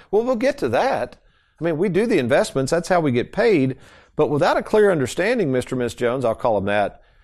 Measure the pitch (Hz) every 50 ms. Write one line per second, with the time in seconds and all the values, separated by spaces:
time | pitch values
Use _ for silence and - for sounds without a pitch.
0 | - _ - 208 233 254 262 214 214 269 285 - - 127 110 139 208 262 262 120
1 | 120 - - _ _ _ _ _ _ _ _ _ 151 170 165 147 185 214 165 180
2 | 226 233 226 160 127 113 135 165 165 - - 135 135 127 160 170 175 - 185 175
3 | 160 147 123 120 110 - - - 233 240 208 156 131 131 123 - - - - -
4 | _ _ _ - 151 123 147 143 160 214 302 349 214 - - 214 214 202 185 156
5 | 131 113 - - 175 214 254 247 196 143 131 127 120 - 135 127 123 117 - -
6 | 123 117 120 139 123 113 110 - - 127 110 101 95 101 101 104 101 92 - -
7 | _ _ _ _